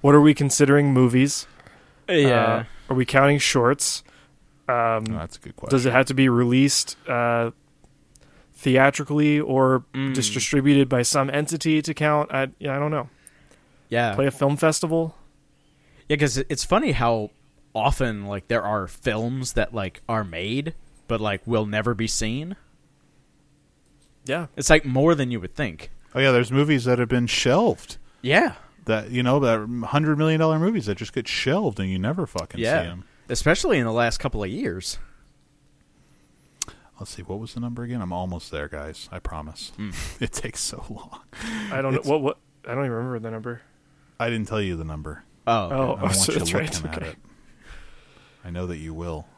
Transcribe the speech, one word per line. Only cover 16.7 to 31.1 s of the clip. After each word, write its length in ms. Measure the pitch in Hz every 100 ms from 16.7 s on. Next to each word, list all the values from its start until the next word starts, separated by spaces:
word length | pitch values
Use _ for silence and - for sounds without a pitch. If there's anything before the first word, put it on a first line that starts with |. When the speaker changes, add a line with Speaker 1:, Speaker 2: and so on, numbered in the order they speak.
| 190 -
Speaker 2:
how 360 | 127 117 113 104 _ _ _ _
often, 520 | 110 117 - 127 107 101
like, 240 | 101 -
there 120 | 117
are 240 | 98 107 95
films 680 | - - 107 117 131 127
that, 200 | - 104
like, 280 | 117 95 - -
are 160 | 113 101
made, 480 | 82 95 127 151 - - - _
but, 140 | 113
like, 240 | 107 98 -
will 180 | 117 107
never 280 | 107 107
be 140 | 107 113
seen. 500 | - 110 123 160 190 _ _ _ _ _ _ _ _ _ _ _ _ _ _ _ _ -
Speaker 1:
Yeah. 220 | 151 165 -
Speaker 2:
It's, 120 | 139
like, 140 | 156
more 320 | 139 127 151 160
than 160 | 127
you 80 | 120
would 160 | 87 -
think. 360 | 131 78 - - -
Speaker 3:
Oh, 60 | 127
yeah, 120 | 135
there's 200 | 123 120
movies 320 | 135 147 143 120
that 140 | 123
have 80 | 120
been 180 | 127 120
shelved. 680 | - 131 147 226 - - - - _
Speaker 2:
Yeah. 320 | 123 165 277 - - _
Speaker 3:
That, 280 | - 110 104
you 120 | 123
know, 160 | 123 139
that 480 | 131 113 107 120 113
hundred 260 | 143 156 147
million 220 | 156 160
dollar 180 | 160 156
movies 280 | 175 220 104
that 100 | 101
just 160 | 110